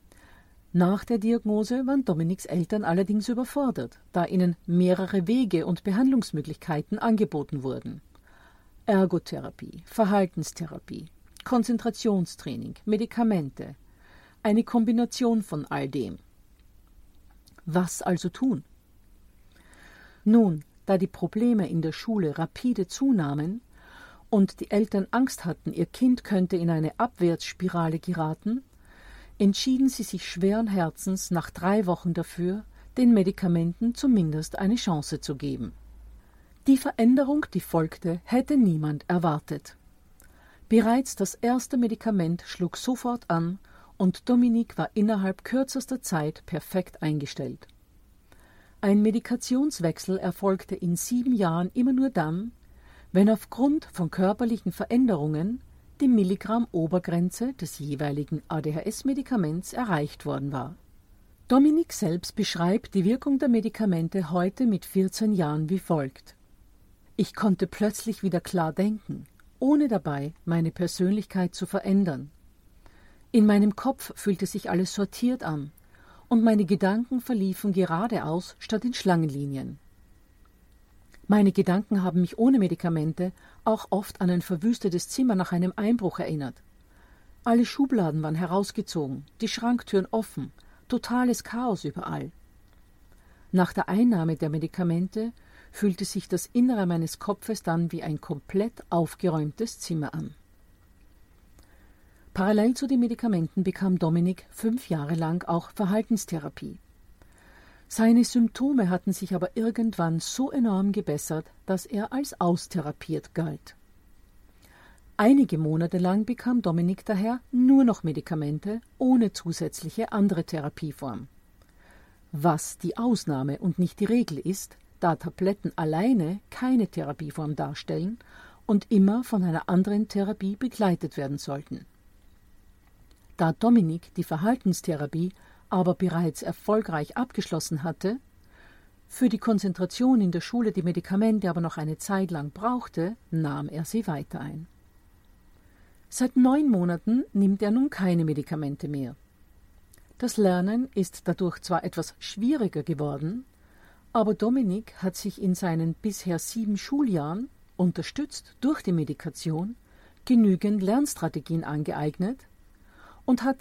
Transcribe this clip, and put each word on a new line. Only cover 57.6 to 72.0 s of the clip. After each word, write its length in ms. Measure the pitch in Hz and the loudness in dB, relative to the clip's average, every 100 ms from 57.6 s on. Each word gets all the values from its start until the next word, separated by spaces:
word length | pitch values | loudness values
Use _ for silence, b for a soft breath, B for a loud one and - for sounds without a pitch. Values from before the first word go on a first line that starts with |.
| 175 - | -10 -8
jeweiligen 600 | 147 139 147 143 143 151 - | -8 -4 -2 -4 -4 -6 -4
A-D-H-S-Medikaments 1300 | 156 151 151 - 220 269 277 254 240 156 165 - | -4 -4 -4 -6 -4 -4 -4 -2 -2 -2 -4 -6
erreicht 520 | - 233 160 147 - 147 | -6 -2 -2 -2 -6 -8
worden 280 | 139 139 | -6 -6
war. 240 | 131 123 180 _ - _ - _ _ - | -6 -8 -12 _ -20 _ -20 _ _ 2
Dominik 420 | 247 294 311 339 | 6 6 4 0
selbst 460 | - 180 175 - - | -2 -2 -2 -4 -4
beschreibt 560 | 196 170 170 214 - | -4 0 0 0 0
die 100 | 196 | 0
Wirkung 340 | 180 254 294 269 | 2 0 0 0
der 120 | 285 | 2
Medikamente 800 | 226 214 - 220 170 165 196 156 | 2 0 -2 0 0 0 -2 -2
heute 340 | 180 185 - 247 | 0 0 0 0
mit 200 | 185 - | 0 0
vierzehn 480 | 190 190 - 220 | 0 0 0 0
Jahren 360 | 196 151 151 156 | 2 0 0 0
wie 100 | 190 | -2
folgt: 580 | - 160 135 - - - _ - - _ - _ - - | 0 -2 -2 -8 -20 -20 _ -20 -20 _ -20 _ -8 -4
„Ich 180 | 185 - | -4 0
konnte 320 | 214 180 180 | 0 0 -2
plötzlich 560 | - 214 - 226 - | -2 -2 -2 -6 -4
wieder 160 | 190 170 | -4 -4
klar 320 | - 185 160 | -2 -2 -2
denken, 540 | 160 202 214 - 135 - _ - _ | 0 -2 -2 -8 -12 -14 _ -20 _
ohne 300 | 262 294 294 | 2 4 4
dabei 420 | 202 156 143 143 - - | 0 -2 -4 -6 -8 -2
meine 260 | 170 165 | 0 0
Persönlichkeit 800 | - 170 - 185 208 - 190 180 | -2 -4 0 0 0 -2 -2 -2
zu 120 | - 185 | -4 -6
verändern. 640 | 196 196 196 | -4 2 2